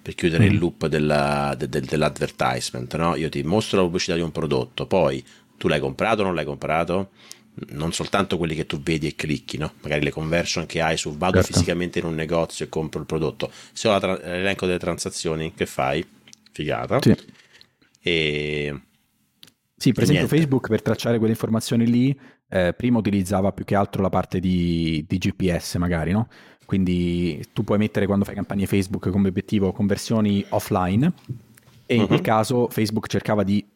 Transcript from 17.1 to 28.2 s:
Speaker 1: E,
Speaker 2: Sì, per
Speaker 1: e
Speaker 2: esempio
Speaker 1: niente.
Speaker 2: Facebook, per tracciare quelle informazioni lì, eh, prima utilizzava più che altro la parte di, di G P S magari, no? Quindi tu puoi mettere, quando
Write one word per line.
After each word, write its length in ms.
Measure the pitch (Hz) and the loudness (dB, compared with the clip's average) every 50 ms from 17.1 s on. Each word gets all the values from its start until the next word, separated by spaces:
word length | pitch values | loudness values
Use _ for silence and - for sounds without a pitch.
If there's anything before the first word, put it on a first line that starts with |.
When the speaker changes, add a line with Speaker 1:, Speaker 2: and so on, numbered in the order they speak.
| - - - - - _ - _ _ - - _ _ _ _ _ _ _ | 4 4 2 -16 -20 _ -20 _ _ -20 -20 _ _ _ _ _ _ _
Speaker 1:
E, 800 | _ 90 87 80 78 76 73 73 73 76 76 73 73 73 73 67 - _ _ _ _ _ _ _ _ _ _ _ - - _ _ _ _ _ | _ 0 2 2 2 2 0 -2 -2 -2 -4 -4 -4 -4 -6 -8 -12 _ _ _ _ _ _ _ _ _ _ _ -20 -20 _ _ _ _ _
Speaker 2:
Sì, 140 | _ - 143 123 | _ 2 2 2
per 100 | - 113 | 4 4
Speaker 1:
e 20 | |
Speaker 2:
esempio 80 | - - | 4 4
Speaker 1:
niente. 160 | 185 165 - | 4 2 2
Speaker 2:
Facebook, 400 | - 147 165 143 135 127 - - | 2 2 2 4 2 0 0 2
per 140 | 107 104 - | 0 0 2
tracciare 360 | - 113 - - 117 117 117 | 0 -2 -2 0 0 2 2
quelle 140 | 110 110 113 | 2 2 2
informazioni 540 | - - 110 110 110 - - 135 117 117 117 | 0 0 0 0 -2 0 0 0 2 4 4
lì, 280 | 120 120 123 135 139 - - - - _ _ _ | 4 4 4 2 2 -2 -6 -20 -20 _ _ _
eh, 240 | - 95 90 87 85 | 0 2 2 2 0
prima 240 | _ - 123 123 113 | _ 0 2 2 2
utilizzava 520 | 101 107 101 101 95 90 101 95 95 101 | 2 2 2 2 0 2 0 2 2 0
più 140 | 95 - 101 | -2 -2 -4
che 100 | - - | 0 2
altro 280 | 101 101 - - - 98 | 2 2 0 0 0 0
la 60 | 92 | 2
parte 300 | - 95 92 - - 95 | 2 0 -2 0 -4 -2
di, 640 | 87 92 92 90 87 87 85 82 82 80 80 78 76 - | 0 2 2 2 2 2 0 0 0 0 0 -2 -2 -2
di 100 | - 92 | -4 -2
G 160 | 90 101 95 | -2 -2 -2
P 220 | - 92 92 85 | 0 -2 0 0
S 180 | 80 - - - | -2 -4 -4 -4
magari, 380 | 98 87 87 87 82 78 78 92 | -2 -2 0 0 -2 0 0 0
no? 160 | 104 123 - - - - - - _ _ | 0 0 -2 -6 -20 -20 -20 -20 _ _
Quindi 800 | - - 98 92 90 90 90 87 87 85 87 87 87 78 73 - - _ | -4 0 0 2 2 2 2 2 0 0 0 0 -2 -2 -4 -10 -10 _
tu 120 | - 110 | -6 -2
puoi 140 | - 113 101 | 0 2 2
mettere, 280 | 107 107 - 107 101 | 2 2 0 0 0
quando 180 | 90 101 98 | 2 2 2